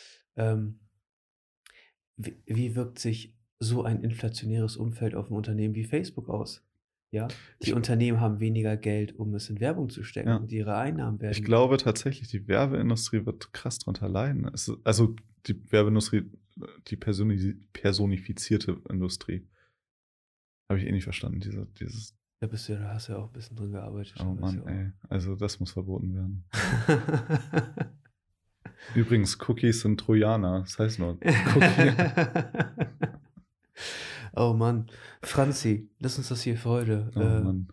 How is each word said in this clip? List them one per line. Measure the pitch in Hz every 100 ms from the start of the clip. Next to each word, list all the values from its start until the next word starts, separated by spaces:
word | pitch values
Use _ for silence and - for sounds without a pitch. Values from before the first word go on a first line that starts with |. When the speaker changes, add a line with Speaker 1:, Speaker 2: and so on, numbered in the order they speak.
| - - _ -
Speaker 1:
ähm, | 110 110 107 110 _ _ _ _ _ _ _ _ - - _ _ _ -
wie, | - - -
wie | 113 123 120
wirkt | 120 -
sich | 113 110 - _ _ -
so | 113 120
ein | 113 110
inflationäres | 117 113 113 - 110 113 110 113
Umfeld | 113 113 113 113
auf | 107
ein | 107
Unternehmen | 104 107 107 107
wie |
Facebook | 113 151 180 - -
aus? | 107 104 - _ _ _ _ -
Ja, | 107 120 - - -
die | 110
Speaker 2:
Ich |
Speaker 1:
Unternehmen | 117 113 117 120 113
haben | 113 104
weniger | 113 113 107 107
Geld, | 107 104 104 -
um | 107 104
es | -
in | 104
Werbung | 127 175 131
zu | -
stecken | 110 107 113
Speaker 2:
Ja. | 110
Speaker 1:
und | 110
ihre | 110 104 104
Einnahmen | 135 156 117 107
werden | 107
Speaker 2:
Ich | 104
glaube | 107 117 127 131
tatsächlich, | 120 110 139 - 110
die | 101 101
Werbeindustrie | 101 135 135 117 113 - 110 113
wird | - -
krass | - 117 -
drunter | - 95 101
leiden. | 95 135 135 -
Es | - -
ist, | 117 110
also | 107 113 - - _ -
die | 98 -
Werbeindustrie, | 104 104 107 107 104 95 - _ - - - -
die | 101
personi-, | 110 95 107 98 95 - -
personifizierte | - 101 95 101 95 - 90 - 107 - 87 -
Industrie. | 95 90 - - 92 - _ _ _ _ _ _ _ _ _ _ _ -
Habe | 98
ich | -
eh |
nicht | 98
verstanden, | 98 92 - 92
diese, | 101 101 98 -
dieses | - 113 107 _ _ -
Speaker 1:
Da | 110
bist | 110 -
du |
ja, | 104
da | 101
hast | 110 -
du |
ja | 101
auch | 110
ein |
bisschen | 117 110 113
drin | 101
gearbeitet, | 98 104 101 101 -
Speaker 2:
Oh | 92
Speaker 1:
weißt | 92
Speaker 2:
Mann, | 95 92
Speaker 1:
du |
auch. | -
Speaker 2:
ey. | 95 95 - -
Also | 98 92 98
das | 101 -
muss | 95
verboten | 95 95 95 92 92
werden. | 92 98 -
Speaker 1:
<laughs> | 110 - 120 139 151 - 147 - 151 - 165 - - - - _ _ _ _ _ _ - - - 117
Speaker 2:
Übrigens, | 110 117 95 - -
Cookies | 117 117 113
sind | 107 107
Trojaner. | - 110 107 110 90 92
Das | 92 -
heißt | 110 110
nur | 85 87
Cookie. | 170 117 - - 175 - 165 120
Speaker 1:
<laughs> | 170 180 160 170 - - - - - - - - _ - _ _ _ - - - - - 110
Oh | - 120
Mann. | 113 117 117 113 - - -
Franzi, | - - 139 135 113 107 - -
lass | 127 135
uns | 123
das | 117
hier | 123 117
für | 117
heute, | 120 113 107 110 104
Speaker 2:
Oh |
Speaker 1:
äh, | 104 90
Speaker 2:
Mann. | 92 92 92